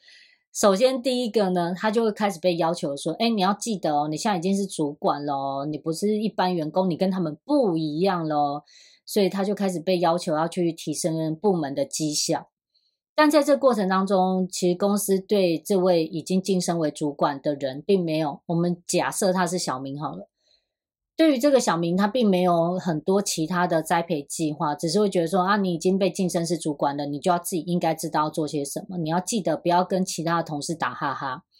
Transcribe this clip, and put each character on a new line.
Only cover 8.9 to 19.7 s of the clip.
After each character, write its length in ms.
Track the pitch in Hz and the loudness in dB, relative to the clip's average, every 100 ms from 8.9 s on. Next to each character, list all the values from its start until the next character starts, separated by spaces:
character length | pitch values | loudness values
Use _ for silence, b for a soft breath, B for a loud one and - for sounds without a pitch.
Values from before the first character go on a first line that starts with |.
| b - | b -4
所 160 | 214 | 0
以 80 | 185 | 0
他 120 | 196 | 0
就 120 | 196 | -2
开 120 | 202 196 | -2 -2
始 140 | 175 | -2
被 180 | 165 185 | 0 2
要 180 | 170 175 | 2 2
求 160 | 175 | 0
要 120 | 151 165 | -2 -2
去 280 | 185 170 | 0 -2
提 180 | 160 - | -2 -6
升 420 | 147 170 160 160 | -4 -2 -2 -2
部 200 | 156 214 175 | 0 0 0
门 180 | 139 | 0
的 120 | 143 139 | -2 -4
绩 260 | - 156 | -2 -2
效。 380 | 147 - 147 - _ _ _ _ _ _ | -2 -2 -4 -6 _ _ _ _ _ _
但 160 | - 302 | 2 4
在 120 | 302 | 4
这 120 | 277 | 4
过 200 | 277 269 | 4 4
程 120 | 214 185 | 4 2
当 200 | 190 190 | 2 2
中， 420 | 190 185 185 180 | 2 2 2 -2
其 200 | - 180 | 0 0
实 80 | 175 | 2
公 180 | 202 208 | 2 2
司 240 | - 196 | 2 0
对 380 | 190 - 180 160 | 2 2 2 2
这 180 | - 196 | 0 2
位 300 | 185 170 160 | 4 4 0
已 160 | 165 | -4
经 180 | - 185 | -2 0
晋 180 | 185 185 | 0 0
升 200 | 180 170 | 0 0
为 120 | 151 | -2
主 220 | - 151 | -2 -4
管 280 | 143 160 139 | 0 -2 0
的 120 | 151 | -4
人 280 | 139 139 139 180 | -4 -4 -4 0
并 160 | 196 | 2
没 140 | 170 156 | 2 0
有， 240 | 151 - - | -2 -6 -4
我 80 | |
们 280 | 170 175 175 - | 0 0 -2 -2
假 240 | 175 135 | -2 0
设 200 | - 196 | 0 0
他 160 | 185 175 | 2 0
是 120 | 180 | -2
小 200 | 156 | -4